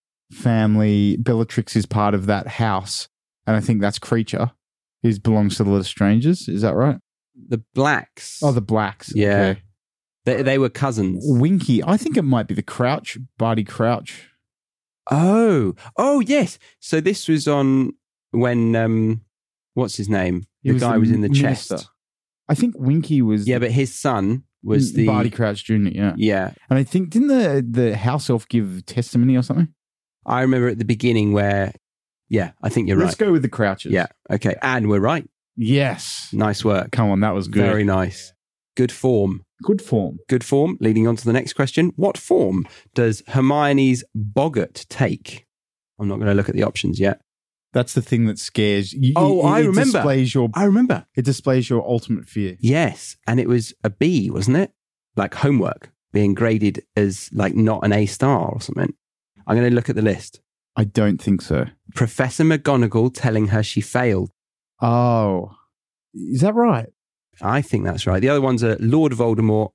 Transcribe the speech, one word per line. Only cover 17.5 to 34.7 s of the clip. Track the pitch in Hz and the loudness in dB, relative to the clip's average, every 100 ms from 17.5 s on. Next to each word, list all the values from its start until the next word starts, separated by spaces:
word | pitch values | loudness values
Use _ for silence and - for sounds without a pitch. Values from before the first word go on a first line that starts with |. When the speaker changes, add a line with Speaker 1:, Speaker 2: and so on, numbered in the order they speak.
| 143 135 135 131 - _ _ _ | 0 2 2 0 -4 _ _ _
Speaker 2:
when, | 117 123 120 113 113 | -2 0 2 2 2
um, | 113 113 110 113 - _ _ _ _ | 2 2 0 -2 -8 _ _ _ _
what's | - 120 - | -4 -4 -4
his | 101 | -2
name? | 104 90 90 98 _ | 0 0 -2 -6 _
Speaker 1:
He | 135 | 0
Speaker 2:
The | |
Speaker 1:
was | 131 | 0
Speaker 2:
guy | 123 | 2
Speaker 1:
the | 117 | 2
Speaker 2:
was | 113 | 2
in | 110 | 2
the | 104 | 2
Speaker 1:
minister. | 139 139 127 - 92 | 2 2 -2 -4 -8
Speaker 2:
chest. | - _ _ _ _ _ - | -10 _ _ _ _ _ -4
Speaker 1:
I | |
think | 147 240 208 | 0 0 0
Winky | 131 156 - 147 | 0 0 2 2
was | 113 107 104 | 2 2 0
Speaker 2:
Yeah, | 123 | 0
but | 120 | 0
his | 120 135 | 0 0
son | - 147 113 98 127 - _ | -2 -2 0 0 -2 -6 _
was | 98 139 131 | 0 0 2
Speaker 1:
N-, | - | 2
Speaker 2:
the | 110 | 2
Speaker 1:
Barty | 107 120 | 2 0
Crouch | - 110 101 | 0 -2 -2
Junior, | - 110 98 | -2 0 0
yeah. | - 101 90 | 0 -2 0
Speaker 2:
Yeah. | 107 98 95 - _ | 2 2 -2 -8 _
Speaker 1:
And | 131 | 0
I | |
think, | 135 - 180 | 2 -2 0
didn't | 220 285 | 0 2
the, | 262 196 139 120 | 2 2 0 0
the | 117 117 107 | 0 0 0
house | 110 143 - | -2 -2 -2
elf | 120 - | -2 0
give | 117 101 92 - | -2 -2 -6 -8
testimony | - 120 120 123 127 | -6 -2 2 2 2
or | |
something? | 127 156 165 - _ _ _ _ - | 0 0 -2 -4 _ _ _ _ -6
Speaker 2:
I | 123 | -2
remember | 131 127 123 | 0 2 0
at | 113 | -2
the | |
beginning | 110 110 123 113 104 | -2 0 2 2 2
where, | 101 101 101 98 - _ _ _ _ _ | 2 0 0 -2 -6 _ _ _ _ _
yeah, | 110 87 - | -2 -2 -6
I | 104 | -4
think | - 98 | -2 0
you're | 101 | 2
Speaker 1:
Let's | 175 - | 2 0
Speaker 2:
right. | 208 | 2
Speaker 1:
go | |
with | 165 | 2
the | 127 | 0
Crouches. | - 104 95 - | -2 -2 -2 -2
Speaker 2:
Yeah. | 92 85 - _ | -2 -2 -8 _
Okay. | 104 104 87 | -2 -2 -2
And | 131 | -2